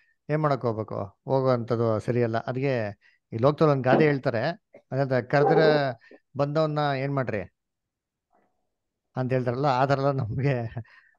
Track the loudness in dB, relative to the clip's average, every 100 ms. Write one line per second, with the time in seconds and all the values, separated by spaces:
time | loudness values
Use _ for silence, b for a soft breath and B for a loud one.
0 | b b -6 -2 0 0 -2 -4 -6 -6
1 | -8 _ -2 0 2 0 0 0 2 0
2 | -2 0 0 -2 -4 -4 -2 -2 -4 -10
3 | b b -12 0 2 4 2 4 2 4
4 | 4 2 -2 -2 -4 -8 _ -20 -8 -4
5 | 0 -2 2 2 4 6 4 4 0 -6
6 | B B _ -4 -2 0 0 0 -2 -2
7 | -2 -2 -2 -4 -8 _ _ _ _ _
8 | _ _ _ _ _ _ _ _ _ _
9 | _ -6 -2 0 -2 -2 0 2 2 2
10 | 0 -2 -4 -2 -2 -2 -6 -10 b b
11 | b